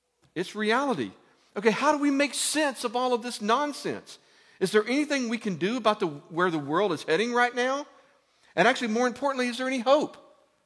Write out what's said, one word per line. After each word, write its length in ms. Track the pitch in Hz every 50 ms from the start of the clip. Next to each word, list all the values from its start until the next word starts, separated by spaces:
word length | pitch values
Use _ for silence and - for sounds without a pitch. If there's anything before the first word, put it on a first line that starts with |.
| _ _ _ _ _ _ _
it's 220 | 151 185 - -
reality. 560 | 208 214 208 226 262 285 277 220 143 110 95 - - _ _ _ _ _ _ _
Okay, 140 | 208 190 226
how 220 | 202 - 262 302
do 80 | 302 277
we 100 | 285 294
make 240 | 277 269 285 247 -
sense 500 | - - - - 294 311 277 233 - 254
of 120 | 226 220
all 180 | 247 254 254 247
of 80 | 226
this 180 | 226 247 220 -
nonsense? 760 | 208 208 233 277 294 294 269 - - 170 117 95 - - - - _ _ _ _ _ _ _ _
Is 120 | 190 180
there 120 | 208 214 214
anything 420 | 233 254 294 294 294 285 269 247 220
we 80 | 240
can 200 | 226 - 214 180
do 200 | 139 165 202 247
about 220 | 262 214 220 214 -
the, 80 | 202
where 420 | 165 143 143 - - 165 165 180 185
the 80 | 160
world 340 | 151 139 135 156 180 214 196
is 120 | 160 139 -
heading 280 | - 160 175 226 240
right 220 | 240 240 247 240 247
now? 320 | 240 247 262 269 285 294 - - - _ _ _ _ _ _ _ _ _ _ _
And 120 | - 185
actually, 200 | 233 262 - 247
more 180 | 214 214 240 254
importantly, 420 | 247 220 - 277 277 269 254 247
is 120 | 247 233 247
there 80 | 262
any 140 | 262 269 254
hope? 360 | 214 262 285 302 240 - - - - - _ _ _ _ _ _ _